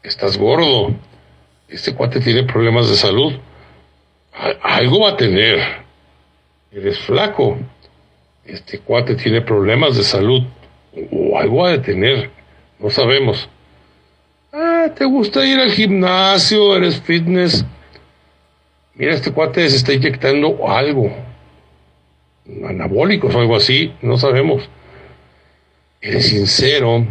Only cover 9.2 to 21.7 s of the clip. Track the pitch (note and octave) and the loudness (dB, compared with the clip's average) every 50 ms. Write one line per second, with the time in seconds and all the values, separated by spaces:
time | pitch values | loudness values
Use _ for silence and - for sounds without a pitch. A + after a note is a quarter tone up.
9.2 | - A#2 A2 A#2 A#2+ - A2 G#2 G2 G2+ A2+ B2+ D#3+ D3 B2 A#2+ G2+ - - G2 | -2 0 0 0 0 0 0 0 2 2 2 2 2 2 2 0 -2 0 0 0
10.2 | G2 A2+ C3 B2+ B2+ B2 - - - - _ _ _ _ - - - - - - | 2 2 2 0 0 -4 -10 -20 -20 -20 _ _ _ _ -14 -14 -10 -6 -4 -2
11.2 | - - - - - - A#2 D3+ F3+ F3+ E3+ C3 B2 G#2 G2 F#2 G2+ B2 C3+ A#2 | -2 0 0 0 0 0 2 2 2 2 0 -2 -2 -2 -2 0 2 0 0 0
12.2 | - - - - _ _ - - _ _ _ _ - G#2 G2+ - B2+ A#2 C3+ C#3 | -4 -8 -14 -20 _ _ -20 -20 _ _ _ _ -6 -4 0 0 0 2 2 2
13.2 | C3+ A#2+ G2+ - - - _ _ _ _ _ _ _ _ _ _ _ _ _ _ | 2 0 -2 -4 -8 -14 _ _ _ _ _ _ _ _ _ _ _ _ _ _
14.2 | _ _ _ _ _ _ - D4 D#4+ E4+ E4 E4+ E4 D#4 D#4+ - C#4 C4+ C4 C#4 | _ _ _ _ _ _ -8 -4 -2 0 2 2 0 0 0 0 0 2 2 2
15.2 | G#3+ G#3 - C4+ C4+ C4+ C4+ C4 C4 G#3 - G3+ G#3+ G3 G3 F#3+ F#3 F3+ F#3 F#3+ | 0 0 0 0 2 2 2 2 2 0 2 2 2 2 2 2 2 2 2 2
16.2 | F#3+ G3 G3 F#3 - - G#3+ G#3 G3+ G3+ G3 F#3 F3+ F3 D#3 - - - E3+ E3+ | 2 2 2 2 2 2 4 4 4 4 4 4 2 0 -2 -4 -2 -2 -2 0
17.2 | E3 E3+ F3+ F3+ F3+ E3+ - - - - - - - - - - - _ _ _ | 0 0 0 2 2 2 0 -2 -2 -4 -10 -18 -20 -20 -20 -20 -20 _ _ _
18.2 | _ _ _ _ _ _ _ _ _ _ _ _ _ _ _ B2+ - D3 E3 C3+ | _ _ _ _ _ _ _ _ _ _ _ _ _ _ _ -4 -2 -2 -2 -2
19.2 | - - B2 D3+ D#3+ C#3+ - F3+ E3+ D3 C3+ B2+ B2+ - C#3 C3 C#3 D3+ B2+ - | -2 -2 -2 0 -2 0 0 0 2 2 2 2 2 2 2 2 0 0 -2 0
20.2 | - C3+ C#3 D3 D3 D#3 C#3+ - - - G2 A#2 C3+ D3 C#3+ C3+ A2 G2+ - - | 0 0 2 2 2 0 0 -2 -2 0 0 0 0 0 0 0 -2 -2 -4 -8
21.2 | - - - - - - _ _ _ _ | -14 -16 -20 -20 -20 -20 _ _ _ _